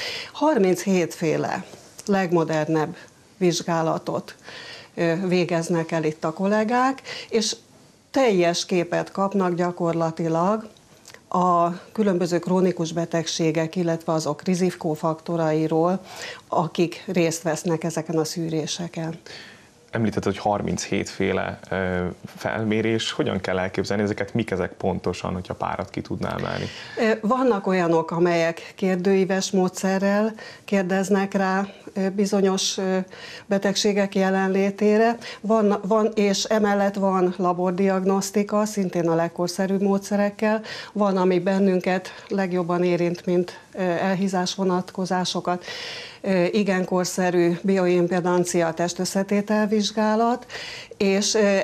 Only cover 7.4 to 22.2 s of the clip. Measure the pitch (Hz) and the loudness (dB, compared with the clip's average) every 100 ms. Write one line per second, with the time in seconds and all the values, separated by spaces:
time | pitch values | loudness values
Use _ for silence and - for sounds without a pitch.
7.4 | 208 - - - - _ _ - 254 185 | -2 -4 -14 -20 -20 _ _ 2 4 4
8.4 | 170 170 - 180 170 165 165 - 196 196 | 4 0 0 0 0 -2 -2 -2 0 0
9.4 | 180 175 175 175 170 165 165 160 165 165 | 0 0 -2 0 -2 0 -2 -2 -2 0
10.4 | 185 220 220 - _ - - - - 185 | 2 0 -6 -20 _ -20 -20 -20 -4 0
11.4 | 180 175 175 180 - - 208 175 175 170 | 4 4 2 -2 -6 -2 0 0 0 0
12.4 | 170 185 180 170 160 165 165 165 160 - | 2 2 2 0 -4 -4 -2 -2 -2 0
13.4 | 160 160 160 185 170 165 170 160 156 151 | 0 2 -2 -2 -2 -2 -2 -2 -2 -4
14.4 | - 180 185 - 170 156 165 156 - 170 | -2 0 0 0 -4 -2 -2 -4 -4 -2
15.4 | 160 156 156 160 170 190 - - - - | 0 2 2 2 2 0 -6 -14 -14 -16
16.4 | - - 156 - 165 - - 185 165 165 | -4 -2 0 0 -2 -4 -4 0 0 0
17.4 | 175 156 180 160 165 160 156 160 156 175 | -4 -2 -2 -2 -2 -4 -2 -2 -2 -4
18.4 | 165 160 156 - 170 170 165 160 - - | -4 -4 -4 -6 -8 -6 -8 -8 -14 -18
19.4 | - - - _ _ - 107 98 98 98 | -18 -20 -20 _ _ -2 0 0 -2 0
20.4 | 107 101 90 87 - 98 95 - 95 95 | 0 0 -2 -4 -2 -4 -4 -2 0 0
21.4 | 95 92 - 92 92 90 90 - | -2 -8 -6 -2 0 0 -2 -6